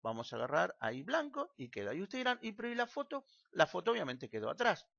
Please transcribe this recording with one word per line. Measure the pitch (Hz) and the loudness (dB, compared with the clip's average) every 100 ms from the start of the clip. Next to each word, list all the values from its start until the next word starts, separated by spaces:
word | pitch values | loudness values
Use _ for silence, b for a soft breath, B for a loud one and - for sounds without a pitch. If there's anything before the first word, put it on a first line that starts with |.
Vamos | 113 113 117 | -2 -2 -4
a | 117 | -2
agarrar | 123 147 180 - | 2 4 4 0
ahí | 113 123 | -2 -2
blanco | 156 311 294 269 311 - | 0 0 0 -4 -6 -6
y | 123 | -8
queda. | 113 101 | -4 -2
Y | 139 | -2
ustedes | 196 254 | -4 0
dirán, | 247 247 | 0 0
"¿Y | 226 | -4
pero | 208 233 | -6 -4
y | |
la | 240 240 | -2 -2
foto?". | - 285 285 - b b | -2 -6 -6 -8 b b
La | - 156 | 4 4
foto | 185 175 | 4 2
obviamente | 233 147 127 123 | 2 0 -4 -6
quedó | 110 107 | -4 -2
atrás. | 175 240 175 - | 2 2 2 -4